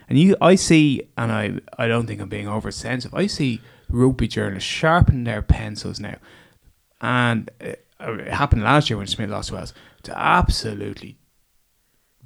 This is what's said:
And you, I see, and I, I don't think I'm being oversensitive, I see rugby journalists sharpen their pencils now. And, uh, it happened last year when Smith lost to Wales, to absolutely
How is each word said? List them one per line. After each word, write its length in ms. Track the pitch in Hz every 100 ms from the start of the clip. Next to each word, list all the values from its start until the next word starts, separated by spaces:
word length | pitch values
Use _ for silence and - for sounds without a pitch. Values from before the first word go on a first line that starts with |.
| -
And 80 | 131
you, 180 | 185 -
I 140 | 165
see, 480 | 190 - 160 151 131 - -
and 140 | 117
I, 120 | 110 104 98 - -
I 120 | 117
don't 180 | 117 110
think 140 | 104
I'm 80 | 95
being 200 | 104 101
oversensitive, 680 | 107 101 - 113 127 - -
I 80 | 202
see 340 | - 135 110 - _ -
rugby 400 | 120 131 123 113
journalists 400 | 110 104 98 -
sharpen 540 | - 160 170 - 131
their 180 | 117 107
pencils 560 | - - 107 107 92 104
now. 180 | 101 - - - _ _ _ _ _ _
And, 500 | 117 123 120 113 - _
uh, 140 | - - _ _
it 280 | - 107 -
happened 300 | - 143 117
last 260 | 107 147 -
year 80 | 107
when 100 | 101
Smith 200 | - 104
lost 180 | 101 -
to 60 | 95
Wales, 180 | 80 - - _
to 80 | - 87
absolutely 1000 | 156 143 - - 113 101 104 - 98 - _ _ _ _ _ _ _ _ _ _